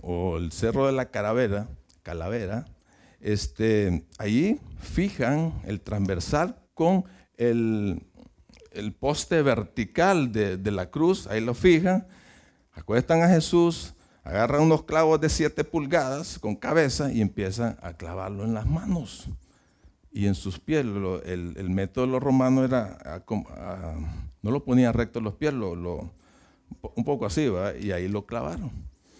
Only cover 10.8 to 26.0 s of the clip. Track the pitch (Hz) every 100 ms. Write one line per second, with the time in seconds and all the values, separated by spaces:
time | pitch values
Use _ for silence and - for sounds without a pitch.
10.8 | 92 143 165 190 - 110 113 120 185 160
11.8 | 180 185 - - - - _ _ _ -
12.8 | - 113 127 165 170 170 156 170 170 165
13.8 | - - _ _ - 95 117 143 160 156
14.8 | - 156 160 156 156 - 151 - 151 165
15.8 | 139 165 131 139 175 - 110 101 - 156
16.8 | 143 - 143 117 101 - 95 107 117 -
17.8 | 90 82 82 90 95 98 113 107 113 160
18.8 | 202 175 117 - - - - _ _ _
19.8 | _ _ _ - 101 98 98 90 - 156
20.8 | 123 101 92 92 - 90 87 - 95 95
21.8 | 98 - 127 127 135 131 127 131 131 127
22.8 | 104 - - 87 - 107 - - 90 92
23.8 | 85 78 78 - - - 104 139 131 123
24.8 | 123 117 113 120 107 - 151 135 98 87
25.8 | 87 87